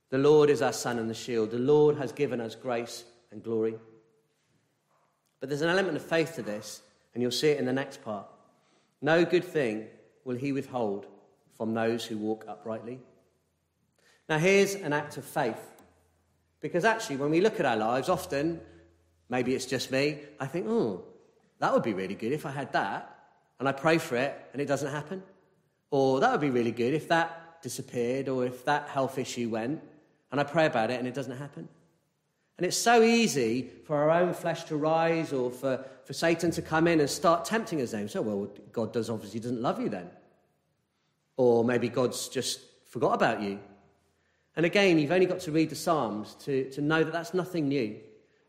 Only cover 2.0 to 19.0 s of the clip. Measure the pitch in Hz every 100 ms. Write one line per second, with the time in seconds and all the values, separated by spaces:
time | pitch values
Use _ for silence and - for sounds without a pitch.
2 | 123 - 135 120 113 - 131 117 117 -
3 | - _ _ 107 113 113 113 110 - -
4 | _ _ _ _ _ _ _ _ _ _
5 | _ _ _ _ 135 143 170 185 185 143
6 | - 165 151 - 104 104 - - - _
7 | _ 117 123 120 156 139 127 131 135 -
8 | 113 104 - - _ _ _ _ _ _
9 | 139 170 170 175 - 156 120 107 110 -
10 | _ _ 131 123 143 135 135 131 107 101
11 | - - _ _ _ - 113 113 113 120
12 | - 107 107 110 - - 113 110 113 131
13 | - _ _ _ _ _ _ _ _ _
14 | _ _ - 156 185 196 196 - 147 147
15 | 131 147 - 160 123 107 - - - _
16 | _ _ _ _ _ _ 151 170 220 220
17 | - 135 147 160 208 - 139 110 110 131
18 | 147 175 - 143 165 165 - - _ _